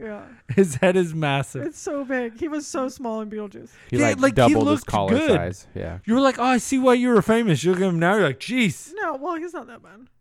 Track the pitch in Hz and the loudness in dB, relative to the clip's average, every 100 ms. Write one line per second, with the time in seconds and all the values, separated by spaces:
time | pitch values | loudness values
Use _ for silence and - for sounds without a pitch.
0 | 220 208 - - - - 185 127 185 185 | -12 -14 -18 -16 -2 2 2 2 2 2
1 | 170 160 147 139 - 135 302 - 381 285 | 0 -2 -2 -2 -4 -8 -10 -10 -8 -8
2 | 262 262 233 226 311 302 285 240 269 - | -4 -6 -6 -8 -8 -8 -8 -6 -6 -8
3 | 233 220 214 214 208 - - - - 120 | -8 -8 -8 -10 -12 -16 -20 -20 -4 0
4 | - - 131 113 120 202 - - - 107 | 2 4 2 6 6 6 4 0 0 -2
5 | 190 247 311 165 87 95 - 98 82 87 | 2 2 2 2 0 -8 -14 -12 -10 -8
6 | - 240 269 240 247 247 - 262 262 247 | -2 2 2 2 0 0 0 2 4 4
7 | 247 226 160 226 220 139 160 185 190 165 | 4 4 4 2 2 0 0 0 0 2
8 | 170 214 160 123 - 254 208 - - 392 | 2 2 2 -2 -4 0 0 -2 -12 -8
9 | 359 262 320 330 349 330 240 233 196 196 | -6 -6 -6 -8 -8 -12 -14 -20 -20 -20
10 | 254 _ | -20 _